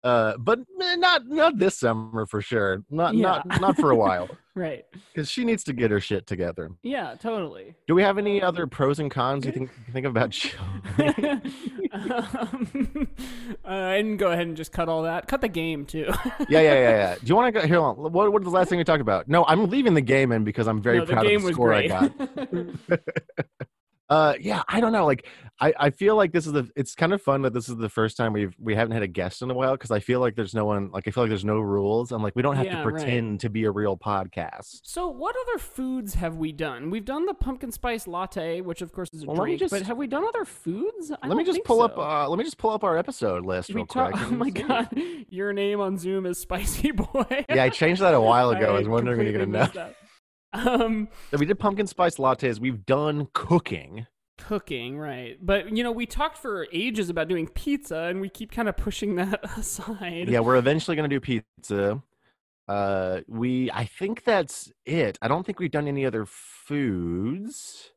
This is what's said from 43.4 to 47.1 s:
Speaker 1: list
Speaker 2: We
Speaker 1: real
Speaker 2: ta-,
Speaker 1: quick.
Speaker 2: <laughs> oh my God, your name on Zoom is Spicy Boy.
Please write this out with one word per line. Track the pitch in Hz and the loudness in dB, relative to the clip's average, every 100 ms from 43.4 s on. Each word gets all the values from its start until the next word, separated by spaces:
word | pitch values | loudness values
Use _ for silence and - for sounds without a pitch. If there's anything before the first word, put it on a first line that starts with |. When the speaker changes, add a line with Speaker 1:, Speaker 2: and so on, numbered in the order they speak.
Speaker 1:
list | 92 92 - | -2 -4 -2
Speaker 2:
We | |
Speaker 1:
real | 220 196 | -6 -4
Speaker 2:
ta-, | 254 262 | -2 0
Speaker 1:
quick. | - | -2
Speaker 2:
<laughs> | |
oh | - 240 | -2 -2
my | 269 | -2
God, | 185 294 247 240 240 349 330 226 | -2 -2 -2 -2 -6 -6 -10 -12
your | 185 202 | -6 -4
name | 202 202 208 | -2 -2 -2
on | 190 190 | -2 -4
Zoom | 175 190 185 | -4 -4 -4
is | 180 | -6
Spicy | - 180 202 - 294 | -6 -4 -4 0 0
Boy. | 226 - | 0 -2